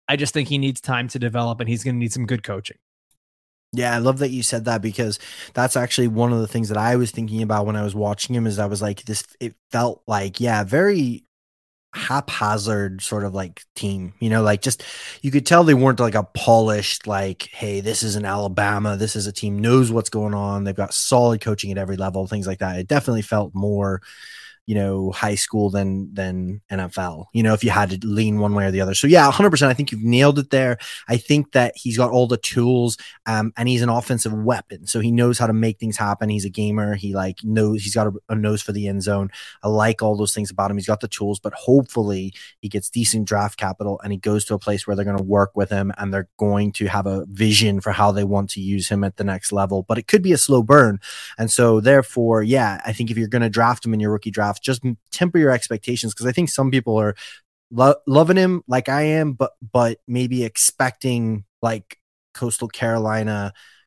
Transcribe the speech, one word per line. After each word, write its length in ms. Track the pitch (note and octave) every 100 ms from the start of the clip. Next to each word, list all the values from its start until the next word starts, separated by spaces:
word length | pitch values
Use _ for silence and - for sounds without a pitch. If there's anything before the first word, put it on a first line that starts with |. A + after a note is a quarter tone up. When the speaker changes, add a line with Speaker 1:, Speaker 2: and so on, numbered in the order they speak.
| -
Speaker 1:
I 80 | C#3+
just 160 | C#3+
think 160 | D3+ C3
he 80 | C#3+
needs 240 | C3+ B2
time 260 | - B2 B2
to 100 | C3
develop, 440 | A#2+ A#2+ A#2 A#2
and 80 | A#2
he's 120 | A#2
gonna 160 | B2+ A#2+
need 140 | A#2
some 140 | C3 A2+
good 180 | A#2+
coaching. 340 | - G2 - - _ _ _ _ _ _ _ _ _
Speaker 2:
Yeah, 240 | B2 A#2+ A#2+
I 40 |
love 200 | B2+ C3+
that 120 | C#3
you 120 | B2+
said 220 | A2+ A#2 A2+
that 160 | A2+
because 360 | A2 G#2 A2 G2 - - -
that's 240 | - B2 -
actually 320 | B2 - A#2+
one 240 | A2 A#2+
of 80 | A#2
the 60 | G#2+
things 200 | A2+ G#2+
that 100 | G#2
I 200 | A2+ B2
was 140 | A#2
thinking 300 | - A2 A2
about 240 | G#2+ G#2+ G#2
when 120 | G#2+
I 60 |
was 120 | G#2 G#2
watching 400 | G#2 G2+ - B2
him 100 | A2+
is 140 | G2+
I 60 | G2+
was 160 | G2+
like, 240 | G#2 G2 -
this, 180 | G#2 - -
it 160 | A#2 - _
felt 320 | A#2 A#2+ - -
like, 340 | G2+ G2 -
yeah, 240 | A#2+ A2 G2
very 580 | C#3 G3+ F#3+ B2+ A#2 - _ _ _ _ _ _
haphazard 1080 | A2 - C3+ C#3 - G#2 G#2+ G#2 G#2 G2 F#2+
sort 240 | - G#2+ G2+
of, 80 |
like, 300 | F#2+ F#2 - - -
team, 380 | G#2 G2 F2+ -
you 100 | A2+
know, 120 | A2
like, 200 | G#2+ G2+
just, 200 | C3+ - - - - -
you 80 | C#3
could 160 | C#3 -
tell 200 | E3+ E3
they 80 |
weren't, 260 | C3 C3 B2
like, 160 | A#2 G#2+
a 80 |
polished, 840 | F#2+ - - A2+ A2 G#2 G2 - G#2+
like, 440 | G2 G2 F2+ -
"Hey, 300 | - G#2+ G2
this 200 | G2+ A2
is 140 | A2 G#2
an 80 |
Alabama, 720 | G2 G2+ G2+ F#2 G2+ G2+ G#2 G2
this 180 | G#2+ G#2+
is 100 | G2+
a 40 |
team 260 | - G#2+ G2+
knows 320 | A2+ C3 A#2
what's 180 | A2+ -
going 240 | G#2+ G#2+
on, 300 | G2+ G2+ G2+
they've 100 | G2
got 200 | F#2+ G2
solid 480 | - - B2 A#2+ A2
coaching 280 | A2+ G#2 G2
at 80 | G2
every 200 | F#2+ F#2+
level," 300 | F#2+ F#2+ F#2+
things 200 | G#2+ F#2+
like 120 | F#2
that. 200 | F#2 F#2
It 80 | F#2
definitely 360 | C#3+ C3 A2+
felt 300 | - G#2+ G2
more, 480 | F#2+ G#2 G2+ G2 F#2 - - - - - - -
you 80 | G#2
know, 360 | G2 F#2+ F#2+
high 240 | - G#2+ G2+
school 360 | - G#2+ G2+
than, 420 | G2 G2 F#2+ G2
than 480 | G2 F#2 F#2 F2+ G2+ -
N 100 | F#2+
F 180 | F2+ -
L, 320 | F2+ D#2+ F#2
you 80 | A2+
know, 120 | A2
if 100 | G#2+
you 80 | A#2+
had 180 | G#2 F2+
to 180 | F#2+ A2
lean 320 | G#2 G#2+ G#2
one 140 | G#2
way 120 | G2+ G2
or 60 |
the 80 | F#2+
other. 140 | -
So 140 | F#3+ C#3+
yeah, 200 | E3+ D3
a 40 |
hundred 180 | - G3+
percent. 220 | D3 C#3
I 20 |
think 180 | B2 C#3
you've 120 | G#2+
nailed 340 | A2+ B2 C#3+ C#3+
it 140 | C3+
there. 260 | C3+ C3 A#2 - - -
I 80 | A#2+
think 360 | - D3 C#3
that 220 | B2+ A#2+ -
he's 220 | B2 A2+
got 140 | B2
all 160 | B2 A#2+
the 100 | A#2+
tools, 580 | - B2+ A#2+ B2 A#2+ - - - -
um, 260 | A2 A2 -
and 100 | B2
he's 140 | A#2+
an 80 | A#2+
offensive 420 | A#2 A2+ A#2+ A2+
weapon. 540 | G#2+ G#2+ G2 - G2+ F#2+
So 140 | A#2
he 120 | A#2
knows 280 | A#2+ A#2+ A#2
how 80 | A2+
to 40 |
make 280 | A2 A2+ G#2+
things 180 | A2+ G#2
happen. 320 | G#2 G2+ G#2+
He's 160 | G#2+ F#2+
a 40 |
gamer. 440 | G2 G#2 G#2+ G#2
He, 220 | G2 G2+ G2
like, 280 | F#2+ F#2
knows, 380 | A2 A2 G#2+ G#2+
he's 140 | G2 A2+
got 120 | G#2+
a, 40 | G2 -
a 60 | A2
nose 260 | G#2+ G#2+
for 100 | -
the 160 | G#2 G2+
end 140 | G2
zone. 300 | G2 G2 G2 - - -
I 40 | G#2+
like 360 | G#2+ A2 A2
all 120 | A2 G#2
those 180 | G#2
things 180 | A2 G2+
about 180 | F#2 G2
him. 80 | G2+
He's 100 | F#2+
got 140 | G#2
the 60 | A2
tools, 320 | - G2+ G2+
but 140 | G#2
hopefully 800 | - - C#3 B2 A#2 G#2 F#2+ F#2+ - - _
he 80 | G#2
gets 200 | G2+ -
decent 380 | A#2+ A2+ A2 G2+
draft 300 | G2+ G2+ -
capital 420 | G2 F#2 G2+ G2
and 100 | G#2
he 60 | F#2+
goes 260 | G#2 G#2 -
to 80 |
a 60 | G2+
place 260 | - G2+ -
where 100 | G2+
they're 80 |
gonna 200 | G2+ G2
work 280 | F#2+ G2+ G2 G2+
with 160 | F#2+
him 200 | G2+ G2 -
and 160 | G2+
they're 160 | G2 F2+ -
going 340 | G#2 G2+ G#2
to 120 | - G#2
have 220 | G2+ G2
a 180 | F#2+ F2+
vision 500 | G2 A2 G#2 A2 G2
for 100 | G#2+
how 200 | G2+ G#2
they 120 | G2+
want 280 | G2+ G2+ G2
to 100 | G2
use 280 | G2 G2+ F2+
him 140 | G2+
at 140 | G2 -
the 60 |
next 280 | G2 F#2 -
level. 320 | G2+ F#2+ G2
But 140 | - A2+
it 100 | -
could 140 | G#3+
be 120 | F#3
a 40 | D3+
slow 240 | - C3
burn. 380 | A2+ C#3+ A#2 G2+ - - - -
And 120 | A2+
so 300 | - A#2+ A2
therefore, 640 | A#2 C#3 - B2 A#2 A2
yeah, 360 | A2 C3 G#2+ F#2+ -
I 80 |
think 160 | G#2+ A2+
if 80 | A2+
you're 100 | G#2+
gonna 220 | A#2+ A#2
draft 340 | A2 A#2 B2 A#2
him 80 |
in 60 | G#2+
your 120 | G#2+
rookie 200 | G#2 A2
draft, 200 | G#2 G#2 -
just 240 | - B2 B2+
m-, 120 | A2+ _
temper 280 | - F3 E3
your 100 | C#3+
expectations, 640 | A#2+ - A2 - A#2+ A2
'cause 140 | - B2
I 40 |
think 180 | B2 D#3+
some 200 | - C3+
people 260 | C3 A#2+ A2
are 180 | G#2 - - - _ _ _
lo-, 240 | A#2 C3+ D3 -
loving 320 | C#3+ E3 F#3
him 260 | F#3 F3 -
like 220 | B2+ C3
I 140 | C#3
am, 300 | D3+ D#3 D#3
but, 200 | B2 C3 - A2+
but 280 | B2 A#2 A2+ -
maybe 360 | B2 B2 B2+
expecting, 1000 | A2+ - - - B2+ - C3 A#2+ A2+ G#2+ - _
like, 340 | A#2 A2 - - _ _ _ -
Coastal 320 | A#2+ - A2+
Carolina 840 | - A#2 A2+ G#2+ A2 A2 G#2 G2+ - - _